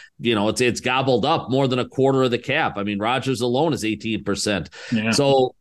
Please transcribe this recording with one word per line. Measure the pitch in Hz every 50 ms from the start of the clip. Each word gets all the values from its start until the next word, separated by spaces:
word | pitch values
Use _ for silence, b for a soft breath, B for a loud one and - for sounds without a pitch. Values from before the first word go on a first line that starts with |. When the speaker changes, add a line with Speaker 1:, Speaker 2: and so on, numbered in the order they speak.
| B B _ -
Speaker 1:
You | 147 117 117
know, | 104 101 107
it's, | 107 -
it's | 127 123 104 -
gobbled | - 131 127 131 135 135 127 117 104
up | 139 165 151 - 104
more | 123 135 139 131
than | 127 123
a | 120 123
quarter | - - 131 135 135 131 131
of | 127 117
the | 117
cap. | - - 131 156 151 110 -
I | 101 101
mean, | 104 104 101
Rodgers | 104 113 127 135 127 131 131 107
alone | 120 123 120 127 156 170 143
is | 104 -
eighteen | 110 107 101 - 110 110 95 -
percent. | - 98 95 - 107 104 92 76 B B B B B
Speaker 2:
Yeah. | 120 110 107 113 110
Speaker 1:
So, | 120 143 139 139 135 127 127 - _